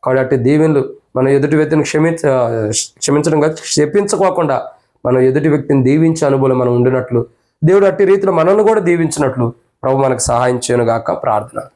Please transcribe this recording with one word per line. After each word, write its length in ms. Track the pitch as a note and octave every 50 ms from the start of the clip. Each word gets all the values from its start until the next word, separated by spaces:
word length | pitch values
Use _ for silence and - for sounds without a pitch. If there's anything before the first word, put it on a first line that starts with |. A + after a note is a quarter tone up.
| -
కాబట్టి 180 | C#3+ C3 C3
అట్టి 160 | C3 B2+ C#3+ C3
దీవెనలు 520 | A#2 B2+ C#3+ D3+ D#3 D#3 D3+ C#3+ B2+ - - - _ _ _
మనం 120 | B2+ C3 C3
ఎదుటి 280 | C#3 C#3 C3+ D3 D3+
వ్యక్తిని 280 | D3+ D#3 D3 D#3+ D3+ D3
క్షమించ-, 880 | - - D#3 D#3 E3 E3 E3 - D3 C3+ C3 B2 A#2 A#2 A2+ A2 G#2+ A2 - - - _ _
క్షమించడం 420 | - - C#3 D3 D3+ E3 D#3 D3+
కాదు, 160 | C#3+ D#3+ D#3 - -
శపించుకోకుండా 960 | - - D3+ D3+ D3 D#3 G3+ G3+ G3+ - G3+ G3 F#3 F3+ F3+ E3 D3 C3+ A#2+ - - - _ _ _ _ _ _
మనం 140 | B2 B2 B2+
ఎదుటి 300 | B2+ C3 C3 D3+ C3 D#3+
వ్యక్తిని 340 | C#3+ D3 C3+ - D3 C#3 B2+
దీవించే 440 | B2+ C#3 D3+ D#3+ D#3+ D#3+ D#3+ - C#3+
అనుభవం 320 | C#3 C3+ C3+ C3+ C3 B2+
మనం 160 | B2 B2 B2
ఉండినట్లు, 500 | A#2+ B2 B2 B2+ B2+ B2 - B2 A#2 A2+ - _ _ _ _ _ _ -
దేవుడు 220 | D#3 F#3 G3+ G3
అట్టి 200 | G3 F#3 - G3+
రీతిలో 260 | F3+ G3 G3 G3 G3
మనల్ని 320 | F3+ D#3+ D#3+ F3 G3 G#3+ G#3
కూడా 160 | G3 A3+ A3
దీవించినట్లు 760 | F#3 F3 F3 E3+ E3 D#3 - - D3 C3 C3 B2+ B2 A#2 A#2+ _ _ _ _ _ -
ప్రభు 140 | C3 C3 C3+
మనకు 220 | C#3 C3 B2+ A2+
సహాయం 360 | - - B2+ A#2 B2 B2 B2+
చేయనుగాక 680 | B2 B2 - C3 A#2+ A#2+ A2+ A#2 A#2 A2+ - - - -
ప్రార్థన. 360 | - A2 G#2+ G#2+ - - - - - _